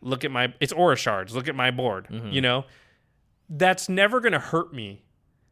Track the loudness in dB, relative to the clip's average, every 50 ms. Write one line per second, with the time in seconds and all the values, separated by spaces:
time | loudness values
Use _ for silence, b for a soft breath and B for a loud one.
0 | -6 -6 -4 -4 -4 -4 -2 0 -2 -2 -2 -2 -4 -2 2 4 4 4 4 4
1 | 2 0 -2 -2 -4 -6 -6 -6 -6 -4 -2 0 0 0 0 0 0 -2 -2 -4
2 | -8 -10 -12 -10 -8 -4 -2 0 2 2 0 0 -2 b b b b b b b
3 | b b b b b _ _ _ _ -8 -2 2 4 4 4 2 0 -2 0 2
4 | 2 2 2 2 2 2 2 2 0 0 -2 -2 -2 -4 -8 -12 -12 -12 -14 -16
5 | _ _ _ _ _ _ _ _ _ _